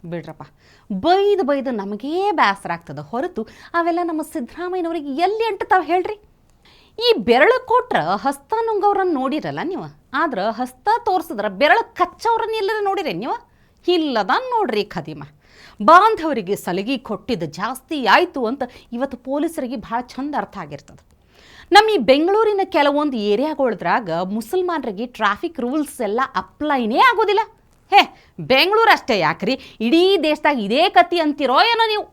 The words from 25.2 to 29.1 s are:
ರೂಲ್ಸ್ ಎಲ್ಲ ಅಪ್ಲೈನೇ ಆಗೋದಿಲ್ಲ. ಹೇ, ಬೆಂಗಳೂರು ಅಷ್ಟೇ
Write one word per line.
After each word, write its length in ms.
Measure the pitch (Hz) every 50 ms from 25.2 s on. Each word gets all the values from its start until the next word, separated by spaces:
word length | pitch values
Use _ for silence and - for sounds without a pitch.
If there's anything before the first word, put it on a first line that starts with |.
| 220 202 202 196 - 330 330 - 233
ರೂಲ್ಸ್ 320 | 240 262 311 294 - - - 240 196
ಎಲ್ಲ 120 | 202 240 262 - - 185 185
ಅಪ್ಲೈನೇ 580 | - _ _ 294 302 285 262 240 208 233 330 453 508
ಆಗೋದಿಲ್ಲ. 340 | 466 370 440 392 427 403 440 - - _ _ _ _ _ _ _
ಹೇ, 100 | - 403 - - - - _ _ _ - 160 143 254
ಬೆಂಗಳೂರು 400 | 269 311 359 415 427 453 427 349 285
ಅಷ್ಟೇ 200 | - -